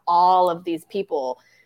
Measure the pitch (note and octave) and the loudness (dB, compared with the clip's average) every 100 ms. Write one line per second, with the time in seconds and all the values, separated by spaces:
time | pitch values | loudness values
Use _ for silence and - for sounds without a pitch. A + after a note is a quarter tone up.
0 | - F3 F3+ F#3 F3+ E3+ F3+ E3 - G3+ | -2 2 4 4 2 0 -6 -8 -8 -10
1 | F#3+ D#3 B2+ B2+ _ _ | -6 -6 -6 -10 _ _